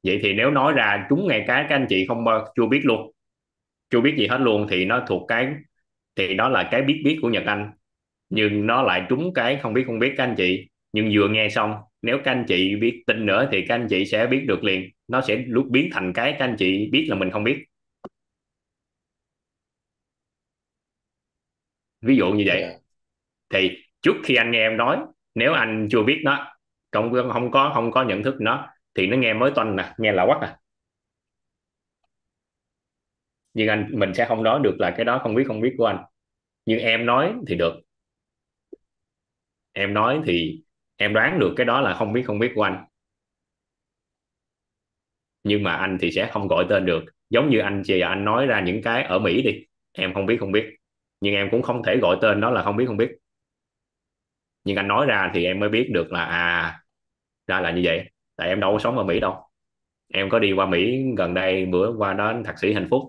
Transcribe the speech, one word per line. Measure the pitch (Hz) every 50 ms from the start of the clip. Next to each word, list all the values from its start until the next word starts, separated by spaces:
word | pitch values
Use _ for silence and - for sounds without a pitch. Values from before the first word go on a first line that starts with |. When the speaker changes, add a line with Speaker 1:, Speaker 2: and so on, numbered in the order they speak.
Speaker 1:
Vậy | - 95 92 104
thì | 101 101
nếu | 98 104 117 139
nói | 147 139 131 151
ra | 156 127 113 104 101 104 104 -
trúng | 143 160 202 185
ngay | 131 107 104
cái | - 123 135 151 -
các | 151
anh | 135 131 110
chị | 98 95 95 -
không, | 120 117 117
ờ, | 117 113 110 110 - -
chưa | - 117
biết | 110 127 143 156
luôn, | 139 113 107 - - _ _ _ _ _ _ _ _ _ _ _ _ _ _ _ _
chưa | - 120
biết | 117 147 156 143
gì | 104
hết | 98 123 127
luôn | 135 120 107 104 104 -
thì | 101 90 92
nó | 95 113 127 123 -
thuộc | 95 87 - -
cái, | 117 117 127 135 151 147 - _ _ _ _ _ _ _ _ _ _
thì | - 98 92 95
đó | 98 110 131
là | 131 98 90 -
cái | - 120
biết | 139 135 147 156 151
biết | 139 160 156
của | - 117
Nhật | 113 95 90
Anh. | 107 104 101 104 107 - _ _ _ _ _ _ _ _ _ _ _
Nhưng | 95 107 107 104 104 104 104
nó | 113 117 127
lại | 131 98 90 92 92 90
trúng | 127 131 160 180 180
cái | - 117 120 139 139
không | - 120 107
biết, | 123 131
không | 127 117 110
biết | 117 139 139
các | - 131
anh | 127 110
chị. | 98 92 90 92 95 - _ _ _ _ _
Nhưng | - 107 110 110 104
vừa | 104 101 104
nghe | 107 110 107 104
xong, | 107 120 107 107 107 107 - _ _ _
nếu | - 117 143 139 139
các | 139
anh | 127 127 117 -
chị | 95 90 92 95 101
biết | 104 113 117 127 - -
tin | - 110 110 110
nữa | 101 95 107 131 139
thì | - 95 90 -
các | 117
anh | 120 120 104
chị | 98 92 98
sẽ | 98 - 107 113
biết | 123 131 135 131 131
được | 98 87 -
liền. | 104 95 92 95 - _ _ _ -
Nó | 120 127
sẽ | 131 - 104 123 127
lúc | 127 117 120 139 135
biến | 120 131 156 175
thành | - 101 92 92 87
cái | - 117 139 147 -
các | 135
anh | 123 117 101
chị | 98 92 95 98 107 -
biết | - 135 160 156
là | 104
mình | 98 95 92
không | 90 107 104
biết. | 113 147 - - _ _ _ _ _ _ _ _ - _ _ _ _ _ _ _ _ _ _ _ _ _ _ _ _ _ _ _ _ _ _ _ _ _ _ _ _ _ _ _ _ _ _ _ _ _ _ _ _ _ _ _ _ _ _ _ _ _ _ _ _ _ _ _ _ _ _ _ _ _ _ _ _ _ _ _ _ _ _ _ _ _ _ _ _ _ _
Ví | - 113 135
dụ | 123 98 90
như | 101 104 101
vậy. | 95 87 95
Speaker 2:
Dạ. | 92 87 85 - _ _ _ _ _ _ _ _ _ _ _ _ _ _
Speaker 1:
Thì | - 98 95 90 - - - _ _ _
trước | - 165 190 - -
khi | - 131
anh | 120 113 117
nghe | 117 113
em | 110 110 113
nói, | 110 117 123 156 240 320 - _ _ _ _ _
nếu | 113 117 139
anh | 160 160 117 110 110 110 110 104
chưa | 117 117
biết | 107 113 147 160 -
nó, | 135 143 139 - - - _ _ _ _ _ _ _
không, | - 104 110 117 117 127 123 127
không | 107 117 123 120
có, | - 135 139 147 143
không | 123 113 117
có | 110 131 131
nhận | 117 95 101
thức | 107 127 135 -
nó, | 107 110 123 139 143 - _ _ _ _ _
thì | - 92
nó | 95 113
nghe | 135 127 113 107
mới | 110 123 139 139
toanh | 120 113 110 101
nè, | 95 90 - - -
nghe | 113 107
lạ | 98 92 87
quắc | 104 143 185
à. | - 90 - _ _ _ _ _ _ _ _ _ _ _ _ _ _ _ _ _ _ _ _ _ _ _ _ _ _ _ _ _ _ _ _ _ _ _ _ _ _ _ _ _ _ _ _ _ _ _ _ _ _ _ _ _ _ _ _ _ _ _ _
Nhưng | 110 110 107
anh, | 107 107 104 104
mình | - 110 98 95 90
sẽ | 117 117 120
không | 117 110
nói | 113 110 117 147 135
được | 104 87 -
là | 98 87 90
cái | - 113
đó | 120 120 131
không | 127 120 107
biết, | 120 135
không | 135 113 107
biết | 113 127 127 131
của | 120
anh. | 110 98 90 - _ _ _ _ _ _ _ _ _ _ _ _
Nhưng | - 110 113
em | 120 117 113 113 117
nói | 117 120 131 147 180 226 247 202 -
thì | 90
được. | 85 85 82 80 - _ _ _ _ _ _ _ _ _ _ _ _ _ _ _ _ _ _ - _ _ _ _ _ _ _ _ _ _ _ _ _ _ _ _ _ _ _
Em | _ 101 101 98 101
nói | 104 107 117 135 156 165
thì | 135 87 85 82 80 78 - - _ _ _ _ _ _
em | _ 104 104 107
đoán | 110 113 139 180 180
được | 110 87 -
cái | - 123
đó | 120 117 131
là | 139 104 92
không | - 117 104
biết, | 107 123 123
không | 120 107 104
biết | 113 123 -
của | 107
anh. | 104 98 92 90 - _ _ _ _ _ _ _ _ _ _ _ _ _ _ _ _ _ _ _ _ _ _ _ _ _ _ _ _ _ _ _ _ _ _ _ _ _ _ _ _ _ _ _ _ _ _ _ _ _ _ _ _
Nhưng | 101 104 104
mà | 101 90 85
anh | 78 95 95 95 90
thì | 90 85
sẽ | 80 92 101 117
không | - 110 101 92
gọi | 85 82 90 90
tên | 104 95 92
được. | 90 85 80 80 - _ _ _ _
Giống | - 117 143 156
như | 127 110
anh | 101 101 101 98 92
chị, | 90 98 90
anh | 87 85 92 98 101
nói | 104 107 120 135
ra | 135 117 104
những | 95 90 92 110
cái | 110 117 117 123
ở | 147 - 92 95
Mỹ | 107 92 85 113
đi, | 131 107 104 104 - _ _ _ _ _
em | _ - 175 92 95
không | 101 98
biết, | 95 117 117
không | 101 98
biết. | 95 107 110 - - _ _ _ _ _ _ _ _ _
Nhưng | 98 101 101
em | 98 101 95
cũng | 107 120
không | 127 - 120 123 110
thể | - 92 -
gọi | - 87 92 92
tên | 104 110 101 104
đó | 104 117
là | 123 101
không | 87 101 101
biết, | 107 127
không | 127 110
biết. | 101 113 - - _ _ _ _ _ _ _ _ _ _ _ _ _ _ _ _ _ _ _ _ _ _ _ _ _ _ _ _ _ _
Nhưng | 98 98
anh | 98 98 101
nói | 101 117 143
ra | 135 113 101 95 90 92
thì | 90 85
em | 90 92 98
mới | 104 107
biết | 110 113 127 -
được | 110 87 82 80
là, | 90 85 85
à, | 82 85 87 87 87 87 87 82 82 82 - _ _ _ _ _ _ _ _ _ _ _ _ _
ra | - 92 95
là | 90 85
như | 85 90 90
vậy. | 85 82 87 - - _ _ _ _ _
Tại | - 85 87
em | 92 101
đâu | 101 95
có | 104 110
sống | - 120 123 127
ở | 101
Mỹ | 95 85 117
đâu. | 107 95 85 - - _ _ _ _ _ _ _ _ _ _ _ _ _
Em | - 95 98 98
có | 110 113
đi | 104 101
qua | 95 92 95
Mỹ | 92 92 85 92 113 127 131 135 131 120 98
gần | 90 85 90
đây, | 92 95 92 92 95 92
bữa | 92 90 90 95 113 120 110
qua | 104 98 95
đó | 101 104 107 113 120 107
thạc | 101 90 -
sĩ | - 98 104
hạnh | 101 92 -
phúc. | 123 135 135